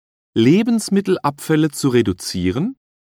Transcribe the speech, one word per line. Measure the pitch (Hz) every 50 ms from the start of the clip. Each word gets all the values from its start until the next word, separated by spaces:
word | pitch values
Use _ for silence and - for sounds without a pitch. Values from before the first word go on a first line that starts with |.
| _ _ _ _ _ _ -
Lebensmittelabfälle | 113 113 170 170 208 226 240 233 220 - - 196 196 190 190 185 - - 143 143 - - - 160 151 156 156
zu | - - - 139
reduzieren | 120 120 113 - - - - - - 95 87 92 92 127 175 254 269 _ _ _ _ _ _ _